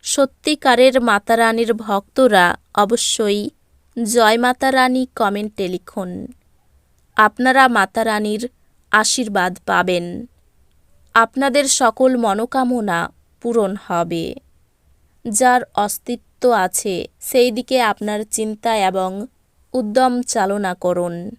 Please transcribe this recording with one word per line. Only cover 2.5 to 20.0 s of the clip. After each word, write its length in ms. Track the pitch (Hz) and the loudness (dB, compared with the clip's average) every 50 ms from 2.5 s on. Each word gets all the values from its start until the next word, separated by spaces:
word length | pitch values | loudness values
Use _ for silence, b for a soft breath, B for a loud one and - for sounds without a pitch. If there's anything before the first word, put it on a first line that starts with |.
| 175 - _ _ _ | 2 -2 _ _ _
অবশ্যই 680 | - 208 196 240 233 - - - - 226 208 202 208 208 247 _ _ _ _ _ _ _ _ _ 247 | 0 0 2 0 -2 -2 -2 -2 -2 0 0 0 -2 -2 -6 _ _ _ _ _ _ _ _ _ -6
"জয় 400 | 233 208 226 240 226 214 220 233 | -4 0 2 4 4 4 4 4
মাতা 320 | 240 247 247 _ - 269 | 2 0 0 _ 0 0
রানী" 320 | 262 262 254 254 254 254 262 247 _ | 2 2 2 2 2 0 -2 -4 _
কমেন্টে 500 | - 233 202 202 202 208 214 208 - 202 180 | -2 -2 -2 -2 -4 -6 -8 -6 -6 -6 -4
লিখুন। 420 | 185 180 _ - - - 190 180 180 190 - - 247 _ _ _ _ _ _ _ _ _ _ _ _ _ _ _ _ - | -4 -8 _ -10 -10 -10 -10 -10 -10 -12 -12 -14 -18 _ _ _ _ _ _ _ _ _ _ _ _ _ _ _ _ 2
আপনারা 460 | 269 - _ _ 247 262 262 269 269 262 | 2 2 _ _ 0 2 4 4 4 4
মাতা 320 | 240 220 190 - _ 233 226 | 4 2 0 0 _ -4 -2
রানীর 380 | 226 214 214 214 208 208 208 240 247 _ _ _ _ _ _ _ _ | -2 -2 -2 -2 -4 -4 -6 -8 -10 _ _ _ _ _ _ _ _
আশীর্বাদ 600 | - 214 220 - - - 247 214 202 196 180 185 180 - _ | 2 2 2 2 0 -2 -4 -2 0 0 0 0 -2 -6 _
পাবেন, 400 | - 196 180 180 180 180 175 175 175 175 - 233 247 _ _ _ _ _ _ _ _ _ _ _ _ _ _ _ _ _ | -2 0 0 2 2 0 -2 -2 -6 -10 -12 -14 -16 _ _ _ _ _ _ _ _ _ _ _ _ _ _ _ _ _
আপনাদের 500 | 220 226 226 _ 262 269 277 240 285 285 277 - | 2 2 2 _ -2 -2 0 2 0 0 2 0
সকল 360 | - 269 226 226 - 262 262 262 247 | 2 2 0 2 2 2 2 2 2
মনোকামনা 840 | 233 220 196 208 226 247 - 262 254 247 254 247 220 202 175 170 170 - _ _ _ _ _ _ | 0 0 0 -2 -4 -4 -2 -2 -2 0 -2 -2 -2 -2 -2 -2 -4 -4 _ _ _ _ _ _
পূরণ 300 | - 233 233 233 208 190 190 208 | -8 -2 0 0 0 0 -4 -8
হবে। 440 | - - 185 170 170 165 170 170 165 - - - _ _ _ _ _ _ _ _ _ _ _ _ _ _ _ _ _ | -8 -4 -2 -2 -2 -2 -4 -6 -6 -8 -10 -14 _ _ _ _ _ _ _ _ _ _ _ _ _ _ _ _ _
যার 360 | 233 214 - 262 247 247 254 - _ _ - | -8 -4 2 2 4 4 2 0 _ _ -4
অস্তিত্ব 680 | 208 208 - - _ - 240 233 _ _ _ _ - 247 240 214 | -4 -2 -4 -8 _ -10 -10 -10 _ _ _ _ 0 2 2 2
আছে 360 | 185 185 - - - 214 190 170 - - _ _ | 0 -2 -4 -4 -6 -4 -6 -6 -8 -10 _ _
সেই 280 | - - - 262 240 254 | -16 -2 2 2 2 2
দিকে 260 | 220 226 254 - 262 254 240 | 2 -4 -6 -2 0 0 0
আপনার 360 | 214 202 _ 208 208 214 208 214 208 | 0 -2 _ -6 -6 -6 -6 -8 _
চিন্তা 400 | - - 220 214 214 208 - 233 226 220 196 | -6 -6 -6 -6 -8 -6 -4 -2 -2 0 0
এবং 240 | 190 185 190 185 185 185 196 214 262 _ _ _ _ _ _ _ _ _ | 0 0 -2 -4 -4 -6 -8 -12 -12 _ _ _ _ _ _ _ _ _
উদ্যম 400 | 254 233 214 208 254 | -4 -4 0 0 2